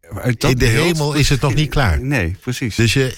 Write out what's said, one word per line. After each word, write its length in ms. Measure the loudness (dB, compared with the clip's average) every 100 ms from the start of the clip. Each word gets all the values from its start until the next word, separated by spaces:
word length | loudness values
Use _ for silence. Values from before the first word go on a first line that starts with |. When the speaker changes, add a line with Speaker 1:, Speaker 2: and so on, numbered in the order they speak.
| -12
Speaker 1:
uit 260 | -6 -4 0
dat 100 | 0
Speaker 2:
In 60 | 2
de 80 |
Speaker 1:
beeld 200 | 2 2
Speaker 2:
hemel 280 | 0 0 -2
is 160 | 0 0
het 120 | 2
nog 120 | 0
niet 160 | 0 0
klaar. 320 | 0 2 0
Speaker 1:
Nee, 320 | 0 -2 -2 -4
precies. 340 | -8 -6 -4
Speaker 2:
Dus 180 | 0 2
je, 240 | 2 -2